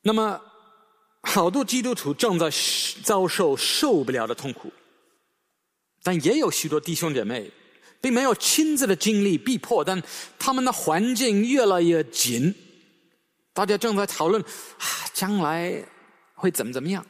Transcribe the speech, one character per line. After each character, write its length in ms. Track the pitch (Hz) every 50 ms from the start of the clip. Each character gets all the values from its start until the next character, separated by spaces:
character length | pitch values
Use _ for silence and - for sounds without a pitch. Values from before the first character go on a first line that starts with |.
那 140 | _ 208 220
么， 260 | 220 220 214 196 - - - - - _ _ _ _ _ _ _ _ _ _ _ _
好 280 | - - - 202 170 175
多 140 | 185 277 269
基 180 | 190 233 254
督 120 | 226 254 247
徒 200 | - - 139 143
正 240 | - - 226 190 170
在 100 | 165 156 147 - - - - - - - - -
遭 240 | - - 214 196 185
受 300 | 170 - - 190 156 131
受 480 | 123 - - - - - 294 233 156 131
不 80 | 117
了 140 | 127 123 113
的 80 | 110 117
痛 180 | - - 139
苦， 200 | 120 - - - - _ _ _ _ _ _ _ _ _ _ _ _ _ _ _ _ _ _ _ _ _ _ _ _ _
但 220 | _ 175 185 170 127
也 140 | 160 233 311
有 100 | 294 185
许 200 | 151 - - 156
多 120 | 147 151
弟 140 | - - 165
兄 180 | 151 170 165
姐 120 | 147 127 107
妹 260 | 104 120 123 101 - - - _ _ _ _ _ - _ _
并 120 | - 262
没 100 | 240 240
有 100 | 262 262 220
亲 420 | - - - - - 311 311 302
自 100 | 262 277
的 80 | 208 190
经 300 | - - 214 220 202 202
历 120 | 202 175
逼 220 | 143 - - 262 185
迫， 260 | - - 240 196 147
但 160 | 160 190 185 160 - - - - - - _
他 140 | - -
们 120 | 262 262 254
的 80 | 254
环 420 | 233 - - - 156 170 214 240 254
境 300 | 208 269 240 208 202 214
越 220 | 240 262 277 240
来 160 | 202 190 180
越 220 | 175 170 170 160 151
紧。 500 | - - - - 120 120 117 131 175 202 - - - - _ _ _ _ _ _ _ _ _ _ _ _ _ _ _
大 140 | _ - 202
家 100 | 196 208
正 200 | 196 - 233 214
在 100 | 196 202
讨 220 | 196 - - 156 165
论， 120 | 202 220
啊， 460 | 175 - - - - - - - - - - - - -
将 260 | - - 190 190 208 202
来 460 | 170 147 160 165 170 180 185 156 - - - - - _ _ _ _ _ _
会 140 | - - 190
怎 160 | - - 110
么 80 | 113
怎 80 | 123 131
么 80 | 131 165
样。 160 | 196 196 -